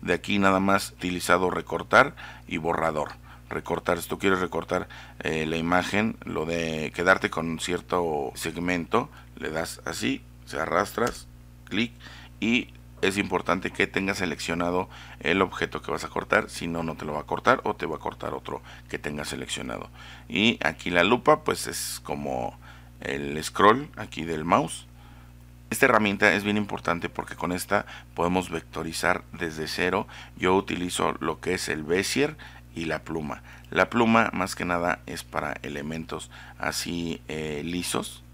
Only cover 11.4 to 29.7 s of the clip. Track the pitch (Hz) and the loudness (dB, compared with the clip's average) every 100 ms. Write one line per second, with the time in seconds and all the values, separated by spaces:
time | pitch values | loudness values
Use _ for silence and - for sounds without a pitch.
11.4 | - - - 92 117 - - - - - | -20 -20 -6 -2 -2 -4 -18 -18 -18 -4
12.4 | 107 120 - - - - 95 95 92 90 | 2 2 0 -10 -20 0 0 2 0 0
13.4 | 85 90 92 - 98 - 95 98 92 73 | 0 0 0 0 0 0 -2 -2 -2 -4
14.4 | - 85 87 90 95 - - - - 92 | -4 0 0 0 -2 -8 -18 -6 2 4
15.4 | 95 - - - - 80 82 - - 98 | 4 2 -4 -4 -4 -6 -4 -6 2 2
16.4 | - - 87 82 82 78 80 76 69 87 | 2 -6 -4 -4 -4 -6 -4 -6 -4 -2
17.4 | - 131 - - 76 76 - - 78 69 | 2 2 2 -4 -4 -4 -6 -8 -8 -8
18.4 | 65 71 - - - - - 73 71 69 | -8 -10 -10 -20 -10 -8 -6 -6 -6 -8
19.4 | 65 - 64 58 - - - - - - | -6 -6 -6 -8 -10 -16 -18 -18 -6 2
20.4 | 110 113 - 76 - 87 90 123 - 151 | 2 2 -2 -2 0 4 6 4 6 4
21.4 | 151 143 117 - - - - 71 71 64 | 4 -2 -4 -6 -6 -8 -6 -6 -4 -4
22.4 | 58 - - - - - - 69 71 73 | -4 -8 -20 -20 -20 -12 -6 -4 -4 -4
23.4 | 76 - 98 123 151 - 107 - 80 80 | -6 6 8 8 2 -10 -10 -6 -4 -2
24.4 | 80 104 160 - - - - - - - | 4 4 4 -6 -16 -20 -20 -20 -20 -20
25.4 | - - - - 135 113 104 98 107 92 | -20 -20 -10 2 6 6 6 6 6 6
26.4 | 104 104 101 - - 85 85 - - - | 2 0 0 -4 -2 -2 -2 -6 -10 -4
27.4 | 87 90 - 101 - - - - 85 90 | -2 -2 0 0 0 -12 -14 -2 2 2
28.4 | 87 82 - - 80 80 82 90 - - | 0 -6 -8 -8 -6 0 2 2 -2 -6
29.4 | 87 78 78 | -6 -4 -6